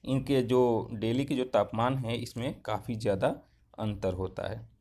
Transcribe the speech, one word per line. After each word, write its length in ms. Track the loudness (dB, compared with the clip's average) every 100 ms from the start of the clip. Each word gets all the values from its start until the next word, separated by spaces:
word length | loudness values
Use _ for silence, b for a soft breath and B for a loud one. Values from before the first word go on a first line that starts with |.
| 0
इनके 360 | -2 2 2
जो 480 | 4 6 6 4 0
डेली 320 | -2 0 0 0
के 100 | 0
जो 100 | 2
तापमान 520 | 2 2 2 0 0
है 200 | -2 -6
इसमें 440 | -6 -6 -6 -6
काफ़ी 340 | -6 -6 -4 -2
ज़्यादा 460 | 0 2 0 -2 b b _ -6
अंतर 340 | -6 -2 -2
होता 360 | -2 -6 -6 -8
है 200 | -8 -14 _